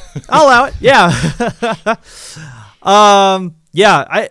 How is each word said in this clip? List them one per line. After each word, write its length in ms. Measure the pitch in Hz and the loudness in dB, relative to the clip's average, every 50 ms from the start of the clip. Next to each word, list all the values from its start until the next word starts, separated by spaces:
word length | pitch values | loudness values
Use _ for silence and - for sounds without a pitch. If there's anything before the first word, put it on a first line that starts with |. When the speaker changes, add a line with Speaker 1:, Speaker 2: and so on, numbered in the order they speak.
| - | -20
Speaker 1:
<laughs> 220 | - - 139 - - | -18 -18 -18 -8 -4
Speaker 2:
I'll 160 | 262 311 302 | 0 2 2
allow 180 | 269 247 240 254 | 4 2 2 0
it. 80 | - - - | -2 -6 -2
Yeah. 1120 | 196 247 269 226 180 175 - 120 156 156 - - 226 - - - 240 226 - - - 214 226 | 0 2 2 2 2 0 -2 -4 -4 -6 -6 -6 -8 -8 -8 -8 -8 -8 -8 -8 -6 -8 -8
<laughs> 0 | - _ - - - - - - 156 156 143 123 113 107 - _ _ | -8 _ -20 -20 -20 -20 -20 -20 -20 -20 -20 -20 -20 -20 -20 _ _
Um, 760 | - 185 196 208 208 202 202 196 196 190 190 190 185 170 - _ _ _ | -2 0 2 4 4 4 4 2 2 0 -2 -4 -6 -10 -14 _ _ _
yeah, 340 | - 156 214 208 175 143 - | -4 0 2 2 2 0 -2
I, 220 | - 160 214 214 - | -4 -6 -6 -6 -8